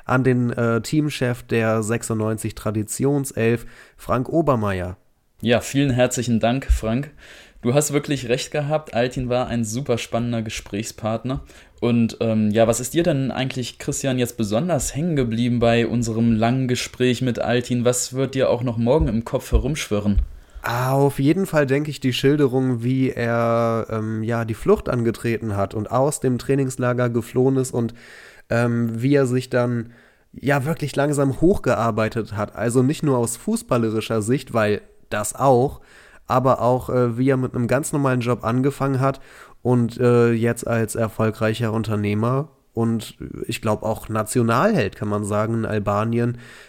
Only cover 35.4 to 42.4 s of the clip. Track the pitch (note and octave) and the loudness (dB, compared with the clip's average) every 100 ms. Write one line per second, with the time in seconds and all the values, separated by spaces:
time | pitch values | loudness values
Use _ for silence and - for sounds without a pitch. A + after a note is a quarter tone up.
35.4 | C#3 D#3+ D3 - - - - - - B2+ | 4 6 4 -4 -20 -20 -20 -20 0 2
36.4 | C3 A2+ A#2+ B2+ - B2 A#2+ A2+ C3 C3 | 4 2 2 2 0 0 0 2 2 2
37.4 | B2 B2 A#2 B2+ - D3+ C3+ B2+ A#2+ A#2+ | 0 -2 0 0 0 0 2 0 0 -2
38.4 | A2+ B2 C#3 - C#3 C3 C3+ - - - | 0 0 0 0 -2 2 0 -2 -12 -20
39.4 | - - A#2+ B2 A2+ - B2 A#2+ A#2 A#2 | -20 -6 2 2 2 2 4 6 4 4
40.4 | A#2 A2+ A2+ A#2 A2 A2+ A2 - A2 - | 0 0 -2 -2 -2 -2 -4 0 -2 0
41.4 | A2 G#2+ A2+ A2 G#2+ G#2 G#2 G#2 A#2 C3+ | -2 0 -2 -2 -2 -2 0 0 0 0